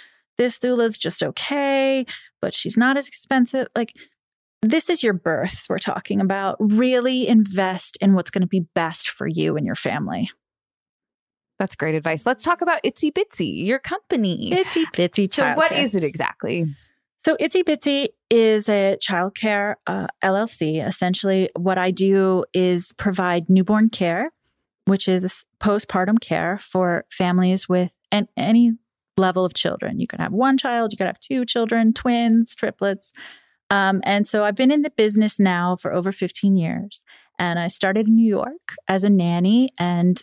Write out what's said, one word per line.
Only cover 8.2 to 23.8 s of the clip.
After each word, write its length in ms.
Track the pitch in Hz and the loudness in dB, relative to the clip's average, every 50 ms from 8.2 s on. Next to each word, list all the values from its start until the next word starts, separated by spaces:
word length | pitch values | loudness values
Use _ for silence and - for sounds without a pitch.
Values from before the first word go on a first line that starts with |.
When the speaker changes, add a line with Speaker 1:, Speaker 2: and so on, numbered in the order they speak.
| - - | 2 -2
Speaker 1:
gonna 180 | - 190 185 - | -2 -2 -2 0
be 180 | - 185 165 - _ | 0 -2 -2 -2 _
best 340 | 175 165 160 165 - - - | -2 -2 -2 -4 -6 -6 -8
for 200 | - - - 160 | -6 -6 -6 -4
you 280 | 160 165 156 160 147 | -2 -2 0 0 0
and 80 | 151 143 | -2 -2
your 120 | - - | -4 -4
family. 520 | - - - 110 - 107 78 82 - 233 - - _ _ _ _ _ _ _ _ _ _ _ _ _ _ _ _ _ _ _ _ _ _ _ _ - | -4 -4 -4 -4 -4 -4 -6 -4 -6 -6 -8 -8 _ _ _ _ _ _ _ _ _ _ _ _ _ _ _ _ _ _ _ _ _ _ _ _ -6
Speaker 2:
That's 180 | 190 190 - | -6 -6 -4
great 180 | - 147 160 160 | -4 -4 -2 -2
advice. 320 | 156 151 165 160 156 - | -2 -2 -4 -4 -2 -2
Let's 180 | 240 262 - - | -2 -2 0 0
talk 160 | 320 349 349 | -2 -2 0
about 220 | 349 349 330 - | 0 0 0 0
Itsy 300 | - - - - 320 294 | 0 -4 -2 0 -2 -2
Bitsy, 520 | - 359 415 - - - 170 - - 82 165 | 0 -2 -4 -4 -4 -6 -6 -4 -4 -4 -2
your 140 | 202 254 269 | -2 -2 -4
company. 720 | - - 349 415 - _ 370 247 208 185 165 - - 240 | -4 -8 -10 -10 -6 _ -2 0 0 0 -2 -4 -2 -2
Speaker 1:
Itsy 320 | 349 370 370 - - 330 320 - | 0 0 0 0 -2 -2 -2 -2
Bitsy 400 | - - 175 170 - - 196 190 | 0 -2 -2 0 2 0 0 0
Speaker 2:
So 220 | - 294 269 147 - | 0 0 0 0 2
what 160 | 311 320 320 | 2 0 0
Speaker 1:
Childcare. 120 | - 285 285 | 0 -2 -2
Speaker 2:
is 100 | 226 202 | -2 0
it 100 | 185 156 | -2 -2
exactly? 600 | 143 - 156 127 - - - - 113 156 175 165 151 139 - _ _ _ _ _ _ _ _ | -2 -4 -4 -6 -6 -6 -6 -6 -4 -2 -2 -2 -4 -6 -10 _ _ _ _ _ _ _ _
Speaker 1:
So 160 | - 320 311 | -2 -2 0
Itsy 280 | - 294 - - 370 339 | 0 -2 0 0 0 0
Bitsy 440 | 320 302 - - 285 277 277 285 - - _ _ _ | 0 -2 -2 0 -2 0 0 -2 -4 -8 _ _ _
is 380 | 233 233 226 220 214 214 208 - | 2 4 4 4 2 2 0 0
a 300 | 208 202 196 196 202 - | 0 2 2 0 0 -2
childcare, 760 | - - 196 170 180 196 - - 220 214 208 202 202 208 - - _ | -4 -4 -2 -2 -2 -4 -4 -4 -2 -2 0 0 -2 -4 -6 -6 _
uh, 200 | - 190 196 185 - - _ | -6 -6 -6 -6 -8 -6 _
L 160 | - 190 190 | 0 0 0
L 100 | 202 226 | 0 -2
C. 320 | 226 - - 165 151 156 160 | -4 -4 -4 -2 -2 -2 -2
Essentially, 680 | 110 - 180 - 185 180 185 - - 196 190 190 185 - - | -2 -4 -2 -2 -2 -2 -2 -2 0 0 2 2 0 -2 -2
what 220 | - 175 190 185 185 | -2 -2 0 0 2
I 120 | 180 185 | 0 0
do 540 | 180 - 190 196 196 196 190 190 185 180 - - | 0 2 2 2 4 4 4 2 2 0 -2 -2
is 400 | - 185 185 180 180 175 175 - - - | 0 0 2 2 0 0 -2 -6 -8 -4
provide 500 | - 202 185 190 185 180 175 175 165 - | -4 -2 -2 0 0 0 0 0 2 4
newborn 400 | 185 190 180 190 214 214 | 4 4 4 4 4 4